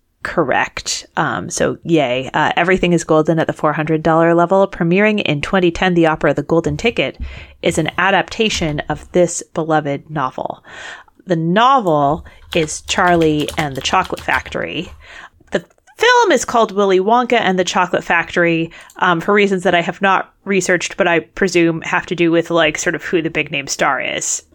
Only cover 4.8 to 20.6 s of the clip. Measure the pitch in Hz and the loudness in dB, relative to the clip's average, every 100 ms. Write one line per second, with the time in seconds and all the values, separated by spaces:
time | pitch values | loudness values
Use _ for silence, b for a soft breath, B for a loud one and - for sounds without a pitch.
4.8 | 170 190 214 208 - 147 - 190 175 - | 0 2 2 2 -2 -2 0 2 2 2
5.8 | 185 175 160 156 156 143 143 165 156 147 | 0 4 2 2 0 0 0 0 0 -2
6.8 | 240 202 135 - B B B B 170 170 | -2 -2 -4 -6 B B B B -2 0
7.8 | 156 - 190 185 - - 220 - 160 147 | -2 0 0 2 0 -2 -2 -2 -4 -4
8.8 | - 151 - 180 175 - - 175 160 156 | -6 -8 -2 2 2 0 -8 -6 -2 -2
9.8 | 147 139 - 151 127 - - - B B | -2 -6 -8 -6 -6 -6 -8 -10 B B
10.8 | B B B _ - 165 165 202 247 269 | B B B _ -4 -2 2 4 4 4
11.8 | 180 147 139 165 B B B 175 156 - | 2 2 2 0 B B B -4 -2 -6
12.8 | - - 180 170 160 151 139 - 147 131 | -6 0 2 4 2 0 -2 -4 -6 -4
13.8 | - 185 175 - - 131 - - - 147 | -2 -2 -2 -6 -4 -4 -4 -8 -8 -8
14.8 | 180 - B B B B - - - _ | -12 -16 B B B B -8 -6 -8 _
15.8 | _ - 466 494 427 262 - 233 226 196 | _ 0 4 4 4 2 2 0 2 2
16.8 | 196 185 196 240 240 233 185 185 180 190 | 2 2 4 2 2 0 2 0 0 0
17.8 | 175 185 - 170 - 180 170 165 165 B | 0 -2 0 0 0 0 2 0 -4 B
18.8 | B - 185 170 202 208 202 185 185 170 | B -2 0 0 2 2 2 2 0 0
19.8 | 180 - 196 185 - _ 196 190 | 0 -2 0 0 -2 _ -2 -2